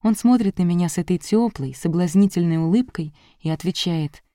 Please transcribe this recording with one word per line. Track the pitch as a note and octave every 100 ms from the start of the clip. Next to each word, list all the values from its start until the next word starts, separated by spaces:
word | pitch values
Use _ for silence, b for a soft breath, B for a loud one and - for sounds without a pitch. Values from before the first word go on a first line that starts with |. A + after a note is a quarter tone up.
Он | A3 A3
смотрит | A#3+ B3 G3 -
на |
меня | F3 F3 F3
с | -
этой | E3 F3+
теплой, | - G#3+ A#3 - C3+
соблазнительной | C3 E3+ E3 F3+ F3+ G3+ F3 E3+ E3
улыбкой | D#3+ G#3 B3 - D#3 b b b
и | D#3
отвечает | D#3+ F3 - F3+ E3 D3+ - _